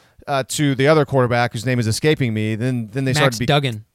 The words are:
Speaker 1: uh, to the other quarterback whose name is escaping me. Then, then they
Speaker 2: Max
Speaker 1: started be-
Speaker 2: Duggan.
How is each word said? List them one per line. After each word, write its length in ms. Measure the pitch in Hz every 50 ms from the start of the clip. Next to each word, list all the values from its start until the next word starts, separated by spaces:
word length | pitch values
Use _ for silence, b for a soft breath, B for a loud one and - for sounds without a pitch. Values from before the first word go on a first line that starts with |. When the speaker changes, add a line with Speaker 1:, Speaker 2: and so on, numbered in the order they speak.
| b b b b -
Speaker 1:
uh, 160 | - 143 135 131 -
to 260 | - - 151 143 135
the 120 | 123 135
other 180 | 143 160 156 139
quarterback 480 | - 139 135 123 117 120 120 120 117 -
whose 120 | 120 104
name 140 | 127 127 120
is 80 | 113
escaping 460 | 110 107 - - 151 156 - 139 117 107
me. 220 | 107 107 107 110
Then, 320 | 104 117 131 127 123 113
then 180 | 104 104 135 135
they 60 | 135
Speaker 2:
Max 80 | 127 151
Speaker 1:
started 200 | 147 135 120 110
be- 60 | 120
Speaker 2:
Duggan. 400 | 117 143 151 139 131 113 107 110 _